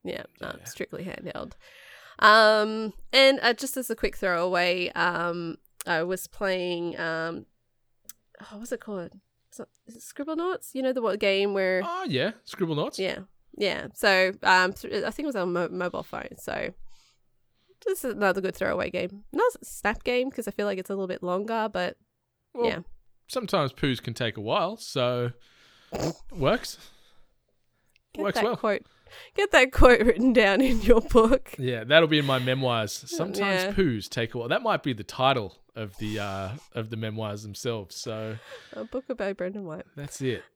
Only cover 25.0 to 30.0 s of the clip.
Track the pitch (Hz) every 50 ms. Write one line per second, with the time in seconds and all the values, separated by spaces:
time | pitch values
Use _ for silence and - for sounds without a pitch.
25 | 123 123 123 123 123 120 120 - - _ _ _ - _ _ _ _ _ - -
26 | - 165 170 - - - - 185 135 143 208 254 - - - - - - - -
27 | - - _ - - _ _ _ _ _ _ _ _ _ _ _ _ _ _ _
28 | _ _ _ - - 202 185 240 208 226 233 - - 220 202 - - _ _ _
29 | _ - - - - - _ - 403 403 - 311 254 262 - - - 247 247 -